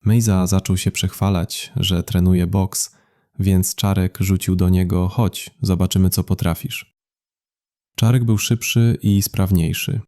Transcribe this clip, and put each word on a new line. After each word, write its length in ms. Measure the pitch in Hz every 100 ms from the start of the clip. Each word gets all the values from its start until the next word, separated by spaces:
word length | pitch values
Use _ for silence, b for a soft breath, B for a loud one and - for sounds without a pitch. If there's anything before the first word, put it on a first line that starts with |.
Mejza 420 | 107 117 113 95 92
zaczął 300 | 95 - 92
się 140 | -
przechwalać, 800 | - 95 - 98 92 85 - - -
że 260 | - 90
trenuje 440 | 85 90 90 92 87
boks, 500 | 98 95 - - b b b b -
więc 360 | 98 92 92
Czarek 440 | - 101 95 92 -
rzucił 360 | 95 95 - 90
do 120 | 90
niego: 400 | 92 90 90 90
„Chodź, 420 | - 107 - - _
zobaczymy, 480 | 107 90 90 92 95
co 140 | -
potrafisz”. 720 | - 92 90 82 - - - _ _ _ _ _ _ _ _ _ _ -
Czarek 280 | 110 123
był 140 | 117 107
szybszy 600 | - 117 - 120 117 -
i 200 | 104 101
sprawniejszy. 760 | 95 - 95 95 82 - - -